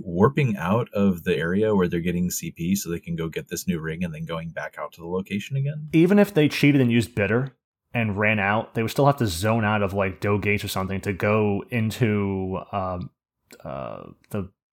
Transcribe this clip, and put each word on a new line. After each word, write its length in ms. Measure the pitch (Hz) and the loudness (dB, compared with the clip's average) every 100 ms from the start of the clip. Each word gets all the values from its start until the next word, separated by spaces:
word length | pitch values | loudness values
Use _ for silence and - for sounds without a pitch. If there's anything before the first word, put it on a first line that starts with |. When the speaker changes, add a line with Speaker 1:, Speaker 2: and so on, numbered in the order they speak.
Speaker 1:
warping 560 | 95 85 107 139 135 101 | -4 2 4 4 0 0
out 320 | 82 95 - | 0 0 0
of 300 | 107 101 87 | 0 2 2
the 140 | 85 80 | 0 0
area 360 | 82 95 110 104 | 0 0 2 2
where 100 | 87 | 2
they're 140 | 87 | 0
getting 300 | 85 87 90 | -2 -2 -2
C 200 | - 82 | -4 -8
P 240 | - 85 | -6 -2
so 160 | 98 85 | -2 -2
they 80 | 85 | -8
can 160 | - | -6
go 140 | 82 82 | -6 -6
get 180 | 78 - | -6 -8
this 220 | 85 - | -8 -4
new 100 | 85 | -4
ring 240 | 78 80 | -4 -6
and 100 | 90 | -6
then 120 | 78 | -6
going 260 | 80 82 82 | -8 -8 -8
back 240 | 78 76 - | -10 -12 -10
out 160 | 76 | -14
to 60 | - | -12
the 60 | 85 | -8
location 500 | 92 95 101 - 135 | -6 -4 -6 -6 -4
again? 320 | 139 151 - | -4 -6 -2
Speaker 2:
Even 260 | 160 170 208 | 4 6 6
if 160 | 202 | 4
they 140 | - 151 | 4 2
cheated 320 | - 143 143 | 4 4 6
and 100 | 123 | 4
used 240 | 117 107 | 4 2
bitter 420 | - 98 113 139 _ _ _ _ | 0 2 2 -2 _ _ _ _
and 240 | 123 110 98 | -4 -2 0
ran 220 | 107 110 | 2 2
out, 340 | 98 107 110 | 2 0 -2
they 80 | - | -2
would 80 | 113 | -2
still 160 | - 139 | 2 2
have 120 | 139 | 4
to 100 | 113 | 0
zone 360 | 82 107 117 | 0 0 2
out 180 | 104 107 | 2 2
of, 120 | 101 | 0
like, 260 | 101 95 87 | 0 -2 -2
Dough 180 | 104 101 | -2 0
Gates 260 | 104 101 | 2 -2
or 40 | 101 | -2
something 320 | - 95 95 | -4 -4 -4
to 100 | 104 | -4
go 500 | 95 104 107 107 101 - | -2 2 2 2 0 -2
into, 880 | 123 110 - 117 104 98 95 95 95 - | -2 -2 0 2 2 0 -2 -4 -6 -6
um, 360 | 101 92 90 - _ _ _ _ - | -4 -4 -4 -8 _ _ _ _ -18
uh, 380 | 78 67 60 50 50 - _ | -12 -10 -10 -12 -16 -20 _
the 200 | 107 95 _ _ | -8 -8 _ _